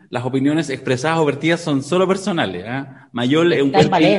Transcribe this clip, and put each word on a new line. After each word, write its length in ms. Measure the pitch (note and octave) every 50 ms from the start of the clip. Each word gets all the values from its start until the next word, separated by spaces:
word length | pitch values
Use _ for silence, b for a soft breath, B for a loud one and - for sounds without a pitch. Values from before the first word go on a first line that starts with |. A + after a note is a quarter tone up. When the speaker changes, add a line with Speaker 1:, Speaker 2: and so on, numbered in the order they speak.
| - _
Speaker 1:
las 120 | - B2 A#2+
opiniones 440 | B2+ B2+ C3+ C3+ C#3+ D3+ D#3+ D#3 C#3
expresadas 480 | B2+ A#2+ - C3 B2+ B2 C#3+ D#3+ E3
o 80 | E3 D#3
vertidas 340 | C#3+ C3 C#3 D#3 D#3+ E3+ E3
son 220 | - D#3+ C#3+ C3+
solo 260 | B2 - F3+ F3+ F#3+
personales, 580 | F3+ F#3+ F#3+ - G#3+ F3+ D#3+ A#2+ G2 F2+ F2 F#2
¿ah? 420 | A2+ B2+ C3+ C#3 C3 - - - _ -
Mayol 380 | A#2+ A#2+ B2+ C#3+ D#3+ E3+ F3
es 120 | E3+ C3+ C#3+
un 60 | C#3
Speaker 2:
Está 100 | C3 D3+
en 80 | D3+ D#3
Speaker 1:
weón 80 | G3 E3+
que 60 | D#3+ F3+ G#3